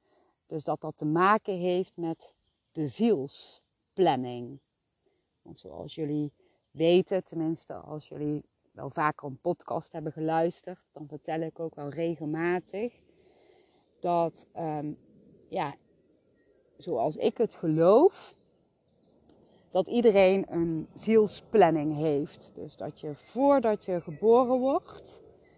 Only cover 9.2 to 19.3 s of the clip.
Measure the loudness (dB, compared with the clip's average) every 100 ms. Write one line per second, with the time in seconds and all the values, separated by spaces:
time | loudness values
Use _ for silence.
9.2 | -10 -8 -6 -6 -6 -10 -8 -12 -10 -6
10.2 | -4 0 -2 -4 -14 -18 _ -20 -16 -14
11.2 | -8 -6 -6 -8 -12 -10 -12 -6 -6 -4
12.2 | -6 -4 -2 -4 -6 -8 -8 -10 _ _
13.2 | _ _ _ _ _ _ _ _ -2 0
14.2 | -2 -6 -16 -10 -8 -6 -8 -10 _ _
15.2 | _ _ _ -6 -6 -10 _ _ _ _
16.2 | _ _ _ _ _ -16 -6 -2 -2 -2
17.2 | -2 0 -4 -2 -2 4 6 8 6 4
18.2 | -10 _ _ _ _ _ _ _ _ _
19.2 | _